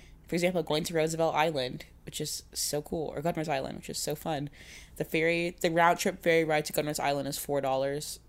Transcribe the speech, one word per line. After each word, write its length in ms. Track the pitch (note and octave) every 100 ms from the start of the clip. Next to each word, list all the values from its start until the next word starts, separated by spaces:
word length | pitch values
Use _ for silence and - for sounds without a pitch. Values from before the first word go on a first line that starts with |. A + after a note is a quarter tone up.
| - - -
for 100 | E3+
example, 280 | F3 F3+
going 220 | D#3 D3+ E3+
to 80 |
Roosevelt 420 | E3 D#3 D#3+ E3 D3+
Island, 500 | D#3+ D3+ B2+ D#3 - - -
which 160 | -
is 220 | D3+ - -
so 280 | - - D3
cool, 300 | D3+ F3 D3+
or 80 | -
Governor's 280 | D#3 E3 D#3
Island, 300 | C#3 C3+ -
which 100 | -
is 80 | -
so 180 | - D3+
fun. 340 | E3+ D3+ C#3+ - - - - -
The 80 |
ferry, 540 | D#3 D#3+ D#3+ E3+ E3+ F3
the 120 | F3+
round 280 | E3 E3+ F3
trip 240 | G3+ F3+
ferry 220 | E3+ E3 D#3+
ride 200 | D3+ D#3
to 80 |
Governor's 260 | - D3+ D3+
Island 260 | C#3+ C#3+ C3+
is 100 | -
four 220 | - C#3+
dollars. 600 | C3+ C3+ C#3 C#3+ - -